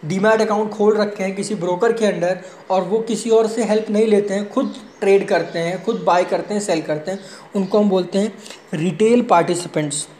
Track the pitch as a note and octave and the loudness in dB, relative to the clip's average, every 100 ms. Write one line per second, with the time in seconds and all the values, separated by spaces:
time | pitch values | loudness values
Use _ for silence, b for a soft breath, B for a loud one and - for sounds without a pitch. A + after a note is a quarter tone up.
0 | D3+ F#3+ G#3 A3 G#3+ G#3 G#3+ - G#3 G#3 | -4 0 2 4 2 0 -2 2 2 2
1 | G#3 - F#3+ G3 G3+ G3+ F3 F3 A#3 A3+ | 0 -2 -6 -6 -6 -4 -4 0 0 2
2 | G#3 F3 E3+ F3+ B B B F#3+ F3 A3 | 0 0 -2 -4 B B B -2 0 -4
3 | A3 G#3 A#3 A3 A3 G#3+ G#3 G#3+ G#3+ G#3+ | -2 -4 2 2 2 0 0 0 0 0
4 | A3 G3+ G3+ G3 G#3 - C#4+ - - - | 4 4 2 -4 -2 -2 -2 -6 -18 -4
5 | G3 G3 F#3+ F3+ - E3+ E3 F3+ G3+ A3 | 4 4 4 -2 -2 -4 -4 -4 -4 -2
6 | F3 F3+ F3+ F3+ - G#3 G#3 E3 D#3 D3+ | 2 2 2 -2 -2 -4 -2 -2 -2 -6
7 | E3+ G3 B B B G3+ F#3+ G#3+ G#3 F#3+ | -6 -10 B B B -4 0 2 2 2
8 | F3 G3 G#3+ - B B - E3 E3+ D#3+ | 0 -2 -2 -6 B B -10 -4 -4 2
9 | G#3+ A#3+ A#3+ F3 E3+ E3+ - D#3+ D3+ - | 4 4 4 2 2 -2 -4 -4 -4 -6
10 | - - | -10 -16